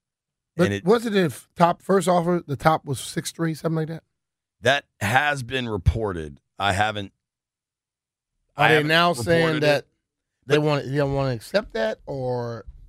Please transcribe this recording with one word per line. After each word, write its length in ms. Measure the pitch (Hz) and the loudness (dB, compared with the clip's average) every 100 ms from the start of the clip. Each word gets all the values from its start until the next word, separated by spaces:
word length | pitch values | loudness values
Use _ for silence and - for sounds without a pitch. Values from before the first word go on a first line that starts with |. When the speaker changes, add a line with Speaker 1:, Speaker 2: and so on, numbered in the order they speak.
| _ _ _ _ _ - | _ _ _ _ _ -2
Speaker 1:
But 100 | 190 | 0
Speaker 2:
And 80 | |
it 100 | 202 | 0
Speaker 1:
wasn't 320 | 175 233 233 202 | 2 2 2 0
it 100 | 170 | 0
f-, 220 | - - - | -2 -16 0
top 260 | 170 175 | 0 0
first 260 | - 196 165 | 0 0 2
offer? 340 | 180 170 175 - | 2 2 -2 -4
The 100 | 139 | -2
top 280 | 160 160 | 2 0
was 160 | 143 135 | -2 -8
six 320 | - - - | -8 -8 -10
three, 220 | - 165 | -6 -4
something 220 | 151 165 160 | -4 -4 -4
like 120 | 156 | -4
that? 160 | 160 - _ _ _ _ _ | -10 -18 _ _ _ _ _
Speaker 2:
That 240 | 113 139 - _ | 0 0 -2 _
has 420 | 101 131 147 143 | 0 2 2 0
been 260 | 120 131 120 | -4 -6 -4
reported. 720 | 104 - 117 107 87 78 69 _ - | 0 0 0 -2 -4 -8 -12 _ -4
I 140 | 98 | 0
haven't, 400 | 95 107 104 98 - _ _ _ _ _ _ _ _ _ _ _ _ _ - | 2 0 -2 -10 -14 _ _ _ _ _ _ _ _ _ _ _ _ _ 0
Speaker 1:
Are 100 | - | 4
Speaker 2:
I 20 | |
Speaker 1:
they 60 | |
Speaker 2:
haven't 140 | 156 151 | 4 4
Speaker 1:
now 240 | 160 175 | 2 2
saying 300 | 156 117 165 165 | 0 2 2 2
Speaker 2:
reported 180 | 151 | 2
it, 20 | 147 | 2
Speaker 1:
that 200 | 143 - _ _ _ _ _ - | 0 -2 _ _ _ _ _ 0
they 100 | 143 | 2
Speaker 2:
but 40 | |
Speaker 1:
want, 240 | 151 143 123 | 2 0 -2
they 100 | 143 | -2
don't 180 | 139 | 0
wanna 200 | 139 135 | 0 -2
accept 380 | 117 - 196 233 | -4 -4 -4 -2
that, 260 | 220 220 214 - | -4 -4 -4 -10
or 580 | 139 127 123 117 117 - - | -8 -4 -4 -6 -10 -14 -20